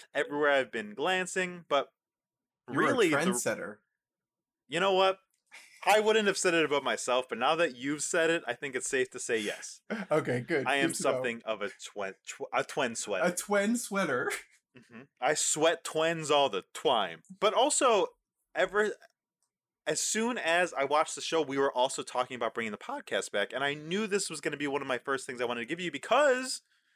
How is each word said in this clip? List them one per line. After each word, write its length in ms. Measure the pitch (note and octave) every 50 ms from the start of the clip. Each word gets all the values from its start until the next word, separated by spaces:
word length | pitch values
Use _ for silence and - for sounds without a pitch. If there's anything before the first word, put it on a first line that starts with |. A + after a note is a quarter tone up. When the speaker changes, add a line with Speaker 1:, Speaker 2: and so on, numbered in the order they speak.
| - _ -
Speaker 1:
Everywhere 360 | C#3 D3 C#3+ C#3+ D3 D3 D3
I've 200 | C#3+ C#3 C3 A2+
been 220 | - A#2 G#2+ G#2 G#2
glancing. 720 | A#2+ C#3+ F3 F#3 F#3 F#3 F3+ - F#3 F#3 F3+ F3+ F3 E3 -
But 240 | D3 C#3 - - _ _ _ _ _ _ _ _ _ _ _ _ _ _ _ -
Speaker 2:
You 60 | A#2+ -
were 60 | -
a 40 | -
Speaker 1:
really, 220 | C#4 B3+ G#3+ E3
the 80 | D3+ C#3+
Speaker 2:
trendsetter. 640 | D#3+ F#3+ F#3 - - A#2+ G#2+ - F2 F#2+ G#2+ - _ _ _ _ _ _ _ _ _ _ _ _ _ _ _ _ _ _
Speaker 1:
You 100 | C#3 E3
know 140 | F#3 G3 G3
what? 260 | F#3 F#3+ F#3+ F#3+ - _ _ _ _ _ _ - - - - - - -
I 140 | F3+ G3+ G#3+
wouldn't 280 | G#3+ G#3+ G#3+ A3 G#3+ G3+
have 100 | F3 -
said 160 | - F#3 E3+
it 100 | E3 D#3
about 220 | C#3 C#3+ C#3+ C3
myself, 420 | B2+ A2 G2+ - - B2 B2+ B2+ -
but 100 | A#2 A2
now 160 | B2 C#3 E3
that 200 | D#3+ E3+ D#3 B2+
you've 280 | A#2+ B2 C#3 D3+ D3 C#3
said 260 | - - F3 E3 E3
it, 120 | E3 E3+ - A#2
I 60 | A#2+
think 200 | - - C#3 B2
it's 140 | B2+ - -
safe 220 | - C3 B2+ -
to 80 | - B2
say 180 | - - B2 A2
yes. 440 | G#2+ G2+ - - - - - - _ -
Speaker 2:
<laughs> 220 | G#3+ A3+ F#3+ -
Okay, 280 | D3+ D#3 C#3 D3+ B2+ B2 B2+ -
good. 180 | E3+ C#3+ B2
Speaker 1:
I 100 | B2 C#3
am 120 | C#3 C#3 -
Speaker 2:
Good 80 | -
to 80 | - D3+
know. 80 | C#3+
Speaker 1:
something 300 | C3 B2+ B2+ B2 A2+ A#2 -
of 160 | A2 A2 G2
a 80 | G#2 G2 - - -
twen-, 320 | - - G#2+ G2 F#2+ F#2 - _
tw-, 220 | - - - C#3 - -
a 100 | A#2+ C#3
twin 320 | - - D3+ C#3 B2 A#3
sweater. 300 | - - G#3+ G3+ F#3 D#3+
Speaker 2:
A 100 | F3+ F3
twin 400 | - - - G3+ G3+ G3+ G#3 A#3+
sweater. 560 | A#3+ - - G3 G3 F#3+ D#3 C3+ B2 - - -
<laughs> 60 | - - - _ _ _ _ _ B2
Speaker 1:
Mm-hmm. 240 | - _ A#2+ A2+ C3+ - _ _
I 140 | B2 C3+ D#3
sweat 500 | D3+ - - - D#3 D3 E3 - - -
twins 460 | - - D#3 D#3 E3 E3+ E3 D#3 C#3
all 200 | D3 C#3+ C#3 C3
the 140 | G2+ F#2+ - _
time. 520 | - - - D3+ C3 A2+ G2 F2 E2 E2 - - F#3+ -
But 160 | - G#3+ F#3
also, 540 | G3 B3 D4 C#4+ - D4+ B3+ A#3 G3 E3 - - _ _ _ _ _ _ _ -
ever, 380 | D3+ F3+ F#3 F#3 G#3 G#3+ G#3 E3 - - _ _ _ _ _ _ _ _ _ _ _ _ _ _ _ _ D3
as 120 | D#3 D3+
soon 380 | - - - G#3+ A3+ A#3+ B3 G#3
as 340 | C3 D#3+ E3 F3 F3+ E3
I 120 | - A#2+ C#3
watched 320 | C3+ C#3+ D3+ D#3+ - -
the 60 | C#3+
show, 200 | B2+ - E3 E3
we 160 | D#3 C3+ C3+ C3+
were 140 | C#3 C#3
also 320 | - B2 B2+ C3+ - - C#3
talking 320 | - - B2 B2 A#2+ C3
about 180 | A#2+ A#2+ A#2 -
bringing 200 | A#2+ A2+ A2 G#2
the 40 | -
podcast 540 | - - B3+ C#4+ - - B2+ G2+ F#2+ -
back, 220 | - G#2 G3+ - A2
and 100 | B2+ C#3
I 100 | C#3+ C#3+
knew 320 | D3+ D3+ D#3 F3 G#3 A3
this 240 | G#3 F#3+ G3+ - -
was 100 | E3 D3
gonna 160 | - E3 D3
be 120 | C#3+ C#3+ C#3+
one 160 | C#3 C#3 C#3
of 40 | C3+
my 120 | B2+ A#2+
first 260 | - - C3+ C3 -
things 160 | - B2+ A#2+
I 40 | B2+
wanted 160 | A#2 A#2+ A#2+
to 40 | A#2
give 140 | A2+ D#3+ E3+
you 100 | F3+ E3+
because, 720 | C#3 C3+ - - A3 C4+ D4 C#4+ B3+ B3+ C4 C4 C4+ - - _ _ _ _ _ _